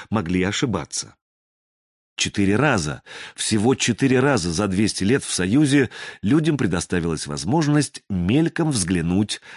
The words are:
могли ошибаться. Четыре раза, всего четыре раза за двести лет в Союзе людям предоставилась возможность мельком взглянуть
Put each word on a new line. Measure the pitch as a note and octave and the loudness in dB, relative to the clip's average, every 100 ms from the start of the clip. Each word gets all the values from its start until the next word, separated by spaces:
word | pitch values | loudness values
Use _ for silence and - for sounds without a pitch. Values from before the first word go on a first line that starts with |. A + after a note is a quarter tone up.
| - | -4
могли | G#2+ E2 F#2 | -4 0 0
ошибаться. | F#2 - C3 F#2 C#2 - - _ _ _ _ _ _ _ _ _ _ - | 0 0 -2 -2 -6 -10 -12 _ _ _ _ _ _ _ _ _ _ -6
Четыре | B2+ - G2 G#2+ | -4 0 2 4
раза, | D3 G#2+ D2+ B1+ - - - | 2 2 -2 -6 -12 -18 -16
всего | - - A2 A2+ C3+ | -8 -2 2 2 2
четыре | - G#2+ C3 B2+ | 0 0 2 4
раза | C#3+ B2 E2+ | 4 2 0
за | E2 G#2 | -2 0
двести | F#2 G#2 - F#2+ | 2 0 0 0
лет | C3+ | 0
в | - | -2
Союзе | - F#2 C3+ D3 C#3+ A#2+ - - - | -4 0 2 4 2 2 -4 -16 -6
людям | G2 D3+ D#3 C#3 | 0 2 2 0
предоставилась | G2 F2 - F2+ E2 D#2 C#2 | 0 -2 -2 -2 -2 -4 -6
возможность | C#2+ D#2+ D#3+ D3 D3 B2+ - - | -6 -2 0 2 2 0 -6 -6
мельком | F#2 F2 C#3 E3 - D#3 | -2 2 2 2 0 -2
взглянуть | B2 E2+ F2+ E2 F#2 G#2 - - | 0 0 0 2 0 0 -4 -14